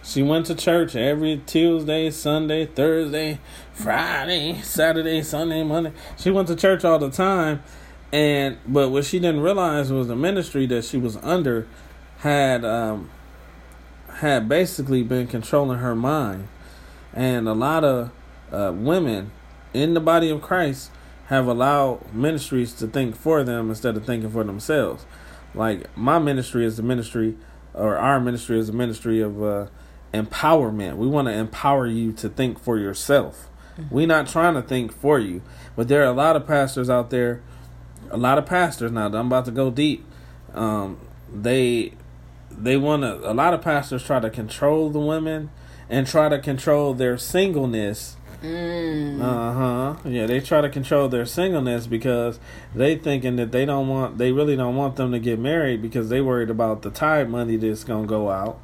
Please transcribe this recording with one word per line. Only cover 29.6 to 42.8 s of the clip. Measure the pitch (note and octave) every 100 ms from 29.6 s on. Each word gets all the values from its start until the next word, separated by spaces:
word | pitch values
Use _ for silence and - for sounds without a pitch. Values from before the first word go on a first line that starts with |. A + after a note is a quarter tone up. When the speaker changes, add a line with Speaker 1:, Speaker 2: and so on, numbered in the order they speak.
| G2+ - - - -
Speaker 1:
empowerment. | A2 G#2+ - D#3 D#3+ A#2 G#2+ F#2+ D2
We | B2
wanna | D3 C3
empower | G#2+ A2 - C#3+ C#3 A#2+
you | A2+ A2+
to | A2 G#2+
think | - C3 G#2+
for | - A2+
yourself. | G2+ G2 - C#3+ D#2+ - - - - -
Speaker 2:
Mm-hmm. | D3+
Speaker 1:
We're | B2 E3
not | D#3+ C3+
trying | E3+ F3
to | D3+
think | A#2 B2+ A#2
for | - C#3+ D3
you. | G2+ F2+ - - - -
But | A#2+
there | C#3+
are | C3+
a |
lot | B2 D#3
of | D#3 C#3+
pastors | D3 C3+ C3+ B2+
out | B2 A#2+
there, | B2+ A#2+ B2 - - - - - - -
a | A2+
lot | B2 C#3+
of |
pastors | D3 F3+ E3+ - A#2
now, | A#2 G#2
I'm | A2 B2
about | B2+
to | B2
go | A#2+ C3
deep. | A#2+ D3+ C3+ - - - - -
Um, | - A2 G#2+ G2 F#2 - - -
they, | G#2 A2 C3 B2 A#2+ - - - - - - -
they | - A2
wanna, | C3+